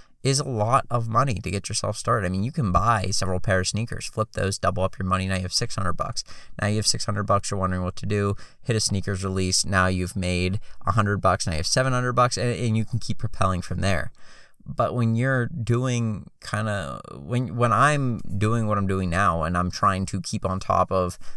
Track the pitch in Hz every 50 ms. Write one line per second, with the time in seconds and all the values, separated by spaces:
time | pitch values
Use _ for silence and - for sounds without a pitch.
0 | - - - _ - 131 139 139 - 135 123 107 104 113 127 135 - - 123 120
1 | 113 113 110 117 135 139 101 95 - - - 98 - - 113 - - 101 107 -
2 | - 117 123 113 95 90 92 95 104 127 - 156 123 95 90 90 98 120 113 107
3 | 95 95 101 - - 98 90 90 - 110 95 92 90 - - 104 117 - 92 -
4 | - - - 110 107 - - 101 98 95 95 - - 92 92 95 92 90 - -
5 | 98 92 92 92 95 95 95 92 92 90 - - 120 - - 101 95 90 - -
6 | - - - - - - - - - - - - 104 104 107 107 101 - - -
7 | - - 101 104 101 - 101 98 - - 101 98 92 92 92 92 90 90 - -
8 | - 101 104 104 101 101 101 - - - - - - - 117 107 - - 104 98
9 | - 101 98 90 98 95 95 95 92 90 92 - - 92 95 95 92 92 95 90
10 | 90 87 - 98 92 90 90 90 90 92 95 - - - - - - - - 113
11 | 107 101 104 87 - 92 - - - 104 82 78 - - - 131 131 131 127 123
12 | 123 123 120 123 123 123 - - 117 123 117 78 120 113 110 113 107 - - 110
13 | - - - - - 113 - - - 95 92 85 - - 87 87 92 98 95 69
14 | - - - - - - - - - - - - - 139 - - 117 90 92 123
15 | 117 113 113 113 127 135 135 127 117 107 - - 110 117 117 123 127 131 123 117
16 | 117 110 107 - - - - _ - - - 104 110 107 104 98 80 67 62 50
17 | 50 50 - 67 71 80 123 123 131 87 - 117 120 117 104 110 135 147 151 143
18 | 135 123 113 - 98 95 - 98 110 107 117 117 110 107 104 101 98 95 95 95
19 | 95 87 82 95 101 92 82 85 78 82 90 87 90 90 - - - 98 95 92
20 | 95 - - 95 - - - 101 - 90 92 98 - - 92 87 92 - 95 92
21 | 90 87 - - - - -